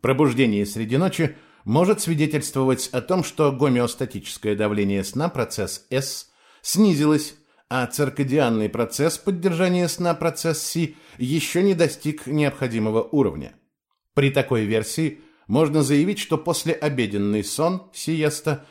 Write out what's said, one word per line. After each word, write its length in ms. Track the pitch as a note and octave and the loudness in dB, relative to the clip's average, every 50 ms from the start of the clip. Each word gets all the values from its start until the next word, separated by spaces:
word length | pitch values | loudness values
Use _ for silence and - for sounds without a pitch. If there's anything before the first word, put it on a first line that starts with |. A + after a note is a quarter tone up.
Пробуждение 640 | - A#2+ C3 B2+ D3+ C#3 A#2 A#2+ C3+ A#2 G#2 G2+ G#2 | 2 2 2 4 4 2 4 4 2 4 4 0 0
среди 320 | G2+ - A2 A2+ G#2+ B2 | -2 -2 -6 -4 0 0
ночи 380 | C#3 F3+ F#3+ F#3 - E3 C#3+ - - - _ _ _ _ | 2 2 0 0 0 -2 -2 -2 -8 -20 _ _ _ _
может 340 | G2+ A2 D3+ F3+ F#3+ G#3 - | 0 2 4 4 4 2 0
свидетельствовать 880 | - E3 E3 D3 D#3 D3+ D#3 D3 - - - C#3 C3 C3 C3 B2+ - - | 0 -2 0 0 0 0 0 -2 -4 -2 -2 0 2 2 2 0 -2 -4
о 120 | - B2+ | -4 -6
том, 220 | - - F#3 F#3 D#3+ | -2 0 -2 -2 -2
что 280 | - - - D#3 C#3+ | -4 -2 0 2 2
гомеостатическое 1040 | C3+ B2 C#3+ C#3+ B2+ B2 A#2+ A#2+ - - C3 - - G2+ - - - - - G#2+ G#2 | 2 2 2 2 4 2 2 0 -2 -4 -6 -6 -6 -12 -12 -10 -14 -6 -2 -2 0
давление 480 | G2+ G#2+ G#2 G#2 G#2 G2+ G2 G2+ G2 F#2+ | 0 0 0 0 0 0 0 0 -2 -2
сна, 240 | G2 - B2+ D3+ | -4 -4 -4 -4
процесс 580 | F3 - - A#2 - - - G2 F2 - - _ _ | -2 -2 -4 -4 -4 -4 -6 -6 -6 -6 -12 _ _
С, 420 | B2 C3+ C#3 - - - - _ _ _ _ _ _ _ | -4 -4 -4 -4 -10 -12 -14 _ _ _ _ _ _ _
снизилось, 760 | _ - - F3+ A3 G#3 E3+ C#3 D3+ D3+ D#3 D3+ D3+ - - _ _ _ _ _ _ _ | _ -4 2 4 4 4 6 4 4 4 4 2 0 -4 -14 _ _ _ _ _ _ _
а 160 | A#2+ B2+ B2 | -4 -4 -4
циркадианный 840 | A#2+ - - D3 C3+ C3+ - C#3+ C3+ B2+ D3+ C#3 A#2+ A#2 A2 G#2+ G#2 | -4 -2 -2 -2 -2 0 -4 -2 0 2 2 2 2 2 2 0 0
процесс 480 | G2+ A2+ A#2 A2+ - - C#3+ E3 E3 | 0 -2 -4 -2 0 0 0 0 0
поддержания 720 | - - G#3 G3 E3+ E3 F#3+ E3+ D#3+ F#3 F3+ F3+ F3+ F3 E3 | -2 -4 -4 -4 0 0 0 0 2 0 2 2 2 0 0
сна, 240 | - - F3 F3 E3 | -2 -2 0 -2 0
процесс 500 | E3 E3 E3 D#3+ - - E3+ D#3 - - | 0 -2 -4 -2 -2 -2 -2 -2 -2 -4
Си, 320 | - - E3+ E3 C#3+ - - - - - | -4 -2 -2 -2 -2 -4 -14 -20 -20 -8
еще 440 | - B2+ B2+ D3+ D#3+ D3 - - E3+ | -6 -4 -2 -2 -2 -2 0 0 2
не 120 | F#3 G3+ F#3+ | 2 2 4
достиг 540 | E3 E3+ D3 - - - D3+ D3+ D3+ - | 4 2 0 0 -4 -6 -6 -6 -6 -6
необходимого 760 | B2 D3 D3+ D3+ C#3 C#3 - C3+ B2 A2+ A2+ G#2+ A2 G#2+ A2+ - | -4 0 0 0 0 0 -2 -4 -2 -2 0 0 2 0 0 0
уровня. 520 | - - D3 B2+ F#2+ C#2+ D2+ D2 - - _ _ _ _ _ _ _ _ _ _ _ _ | 2 2 2 2 2 0 -4 -12 -12 -16 _ _ _ _ _ _ _ _ _ _ _ _
При 180 | - C#3 C#3 | 2 2 2
такой 320 | C#3 C#3+ B2+ - C3 A2+ A2 | 2 2 0 2 0 0 0
версии 560 | G#2 A2 A2 G#2+ - - - D#3+ D3+ - - - - _ _ _ | 2 0 0 0 -2 -4 -2 -2 -2 -4 -8 -20 -20 _ _ _
можно 360 | - - D3+ D#3+ D3+ D3 D#3 C#3+ | 0 2 2 4 4 4 2 2
заявить, 360 | B2+ D3 C#3+ D#3 F#3+ G#3 G3+ | 4 4 2 2 2 -2 -4
что 180 | - - D#3+ | -2 -2 -2
послеобеденный 1080 | D3 - F3 - - - D#3+ D#3+ - D3+ D3+ C#3 B2+ A#2 G2+ G2+ G2+ G2+ G2+ G#2 G#2+ G2 | -2 0 -2 -4 -2 -2 -4 -4 -2 -2 -2 0 0 -2 -2 0 -2 0 0 0 0 -2
сон, 480 | - - - D#3 E3+ F#3 F#3 F#3 - _ | -4 -4 -2 0 0 0 -2 -8 -12 _
сиеста, 720 | - - - E3 D#3 D3+ D3 C#3+ - - D#3+ D3 - - - | -10 -6 -4 -2 0 0 -2 -2 -2 -4 -4 -4 -4 -8 -18